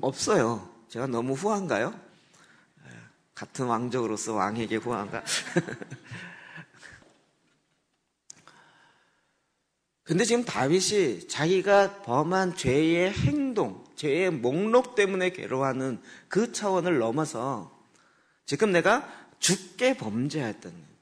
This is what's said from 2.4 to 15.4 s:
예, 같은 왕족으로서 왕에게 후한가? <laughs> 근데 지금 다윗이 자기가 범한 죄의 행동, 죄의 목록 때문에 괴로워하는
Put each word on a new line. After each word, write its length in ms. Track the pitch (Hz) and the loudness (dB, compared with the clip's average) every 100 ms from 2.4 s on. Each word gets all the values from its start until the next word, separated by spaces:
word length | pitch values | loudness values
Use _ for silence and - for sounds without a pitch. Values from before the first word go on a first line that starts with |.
| - _ _ _ - | -20 _ _ _ -20
예, 40 | 58 - _ _ | -20 -20 _ _
같은 320 | - - - 127 | -18 -14 -6 -2
왕족으로서 680 | 117 123 127 110 107 113 | 0 0 -2 -2 -4 -4
왕에게 420 | 107 98 113 113 110 | -2 -2 -2 -4 -4
후한가? 460 | 120 110 101 113 | -4 -6 -6 -8
<laughs> 60 | - - - 175 - - - 135 - - - - - - - - - - - _ _ _ _ _ _ _ _ _ _ _ - - - - - _ _ _ _ _ _ _ _ _ _ _ _ _ | -4 -6 -2 -2 -2 -8 -14 -18 -16 -16 -16 -18 -20 -20 -20 -20 -20 -20 -20 _ _ _ _ _ _ _ _ _ _ _ -20 -20 -20 -20 -20 _ _ _ _ _ _ _ _ _ _ _ _ _
근데 220 | - 170 | -2 2
지금 200 | 226 240 | 2 2
다윗이 840 | 240 - 135 185 185 208 151 87 - | 0 0 2 2 2 2 2 0 -6
자기가 720 | - 160 190 190 202 196 - | -2 2 2 6 6 6 0
범한 540 | - 127 156 190 185 165 | -2 0 2 2 0 -2
죄의 560 | 127 139 160 170 185 | 0 2 4 4 2
행동, 720 | 208 - 294 269 214 120 92 - | 2 0 2 -2 0 -2 -4 -18
죄의 360 | - 151 160 185 | -6 -2 2 2
목록 640 | 151 120 156 214 240 247 214 | 0 0 0 4 4 4 2
때문에 340 | 196 196 180 | 2 2 -2
괴로워하는 720 | 180 | -2